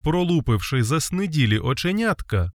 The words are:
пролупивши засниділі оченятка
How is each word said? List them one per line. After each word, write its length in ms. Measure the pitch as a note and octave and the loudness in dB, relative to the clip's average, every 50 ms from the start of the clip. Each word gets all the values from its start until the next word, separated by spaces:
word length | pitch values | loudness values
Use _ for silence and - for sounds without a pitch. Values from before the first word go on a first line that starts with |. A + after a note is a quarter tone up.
| - | 0
пролупивши 800 | D3+ D#3+ F3+ F3+ E3+ F3 E3 B2+ - A#2 G#2 - - - C3 A#2 | 0 0 0 2 2 2 0 2 2 0 0 0 -2 0 0 0
засниділі 760 | G#2+ D3 D#3+ - - - F3+ G3+ F#3+ D#3 D3+ C3 A2 A2 A2 | 2 0 -2 -2 -2 -4 -4 -4 -2 0 2 2 2 2 0
оченятка 920 | - B2 C3+ - - F3 F#3+ G#3 A3+ A3+ F#3+ - - _ - G2 F2 F2 - | 0 -2 -4 -2 -2 -2 -2 0 0 -2 -2 -4 -4 _ -2 -2 -2 -2 -6